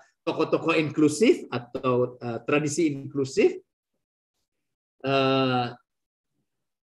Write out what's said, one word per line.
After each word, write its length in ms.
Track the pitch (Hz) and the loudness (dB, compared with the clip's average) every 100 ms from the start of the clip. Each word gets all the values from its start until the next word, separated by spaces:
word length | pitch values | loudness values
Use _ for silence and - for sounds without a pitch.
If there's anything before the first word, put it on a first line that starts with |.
| _ _ - | _ _ -6
tokoh-tokoh 480 | 131 156 160 156 160 | -2 0 0 0 0
inklusif 720 | 151 139 151 147 233 - - | 0 2 2 4 4 4 -2
atau, 720 | 120 - 131 131 123 123 - | -10 -8 -4 0 0 0 -4
eh, 180 | 120 113 | -10 -8
tradisi 480 | - 147 151 175 160 | -2 -2 0 0 -2
inklusif, 640 | 135 135 139 135 196 349 - - _ _ _ _ _ _ _ _ _ _ _ _ _ 135 | -2 -6 -6 -2 2 2 0 -14 _ _ _ _ _ _ _ _ _ _ _ _ _ -2
eh, 580 | 135 135 135 131 127 120 - _ _ _ _ _ _ _ _ _ _ | 0 2 2 2 0 -4 -8 _ _ _ _ _ _ _ _ _ _